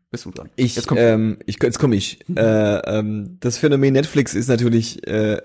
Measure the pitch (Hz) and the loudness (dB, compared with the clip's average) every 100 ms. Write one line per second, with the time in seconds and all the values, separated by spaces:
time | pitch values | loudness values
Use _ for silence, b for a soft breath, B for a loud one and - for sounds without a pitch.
0 | _ 120 - - - - 127 120 - 123 | _ -14 -12 -16 -10 -2 -2 0 -2 2
1 | 117 110 110 - - - 127 - 143 101 | 4 4 0 -4 -8 -2 0 2 2 0
2 | - - - 180 113 110 104 101 - 107 | -2 -10 -6 0 2 4 2 0 -2 -4
3 | 107 107 98 90 123 - 151 139 139 135 | -4 -6 -10 -6 -6 0 2 2 4 2
4 | 156 147 131 104 123 117 120 117 117 - | 0 0 -2 -2 0 2 2 2 0 -8
5 | - 107 107 104 | -6 -2 0 -2